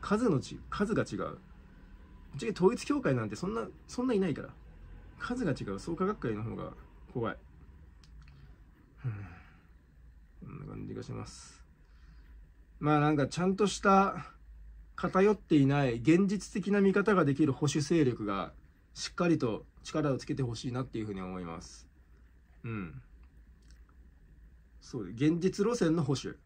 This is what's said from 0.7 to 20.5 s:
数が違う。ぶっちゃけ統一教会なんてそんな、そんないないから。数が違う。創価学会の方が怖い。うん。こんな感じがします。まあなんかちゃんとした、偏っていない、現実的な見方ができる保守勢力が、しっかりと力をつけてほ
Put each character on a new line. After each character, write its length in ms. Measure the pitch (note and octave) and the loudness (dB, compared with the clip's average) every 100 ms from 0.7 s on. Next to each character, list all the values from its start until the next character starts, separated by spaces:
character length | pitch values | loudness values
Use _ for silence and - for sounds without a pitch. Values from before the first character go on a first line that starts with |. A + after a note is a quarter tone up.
数 240 | - G#3 | -4 -2
が 80 | F#3 | 0
違 140 | G#2+ G#2 | -2 -4
う。 20 | |
ぶ 140 | D#2+ D2 - - - - - - - - - - | -8 -10 -18 -20 -20 -20 -20 -20 -20 -20 -16 -8
っ 20 | |
ち 60 | |
ゃ 80 | A#3 | -6
け 0 | |
統 220 | - F#3 | 4 4
一 100 | A#3+ | 4
教 160 | - C#4+ | -2 0
会 140 | G3 | 2
な 100 | B2+ | 0
ん 40 | G#2+ | -2
て 80 | G#2+ | -4
そ 100 | F3+ | -4
ん 80 | |
な、 140 | A3+ G#3+ - - | -4 -6 -12 -12
そ 160 | - | -4
ん 40 | B3+ | 0
な 80 | |
い 60 | G#3+ | 2
な 80 | F#3+ | 0
い 60 | |
か 80 | A2 | -2
ら。 60 | - - - - - - - - | -8 -16 -20 -20 -18 -18 -18 -12
数 260 | - B3 | -6 -2
が 80 | G3+ | -2
違 120 | A#2+ G#2 | -2 -4
う。 40 | G2 | -6
創 160 | - | -6
価 120 | E3 F#3+ | -2 -2
学 220 | G#3+ C3 | -2 -4
会 60 | |
の 80 | G#2 | -4
方 140 | A2+ G2 | -6 -8
が 160 | F2+ - - - - | -10 -12 -20 -20 -10
怖 200 | B2 A2 | -4 -4
い。 40 | - - - - - - - - - - - - - - - - - | -6 -14 -20 -20 -20 -20 -20 -20 -20 -20 -20 -20 -20 -20 -20 -20 -10
う 40 | B2+ | -8
ん。 180 | G2+ F#2+ F2 - - - - - - - - - - - | -8 -12 -18 -20 -20 -20 -20 -20 -20 -20 -20 -20 -20 -16
こ 40 | |
ん 60 | - G2 | -14 -12
な 0 | |
感 200 | G#2 G#2 | -12 -10
じ 80 | |
が 80 | G#2+ | -10
し 100 | G#2+ | -10
ま 140 | A1 - | -10 -12
す。 360 | - - - - - - - - - - - - - - - | -16 -20 -20 -20 -20 -20 -20 -20 -20 -20 -20 -20 -20 -20 -4
ま 160 | D3 D3+ | 2 4
あ 40 | |
な 100 | D3 | 4
ん 60 | D3+ | 2
か 100 | C3+ | 0
ち 120 | - | 0
ゃ 80 | F3+ | 0
ん 80 | |
と 120 | G3 G#3 | 2 0
し 140 | - | 2
た、 460 | G3+ G3 G3 - - - - - - - - - | 6 6 6 -2 -10 -18 -20 -20 -20 -20 -18 -6
偏 360 | F3+ F#3 G3 | 0 4 4
っ 40 | G3+ | 4
て 200 | - D3+ | 4 6
い 100 | C3+ | 6
な 200 | C#3+ C#3 | 4 2
い、 80 | A#2 | 2
現 300 | A#2+ F3 G3 | 6 6 6
実 260 | G3+ - | 0 -4
的 180 | A3 F3+ | -6 0
な 100 | G3+ | 4
見 120 | G3 | 6
方 220 | F#3+ G3 | 4 4
が 100 | F#3+ | 4
で 100 | D#3 | 4
き 100 | C3+ | 4
る 80 | D3+ | 2
保 140 | C3+ D3 | 2 0
守 140 | D#3 | 0
勢 240 | C#3+ E3+ | 2 4
力 220 | C3+ A2+ G#2 | 4 0 -4
が、 260 | G2 F2 - - - _ | -4 -6 -10 -20 -20 _
し 140 | - - | -12 -10
っ 20 | |
か 160 | - F3 | -2 2
り 100 | D#3+ | 2
と 280 | B2 G2+ - - | 0 -4 -10 -18
力 300 | - D#3 D3+ | -6 -2 0
を 60 | B2 | -2
つ 60 | |
け 100 | - | -4
て 80 | C#3+ | -4
ほ 120 | B2+ | -4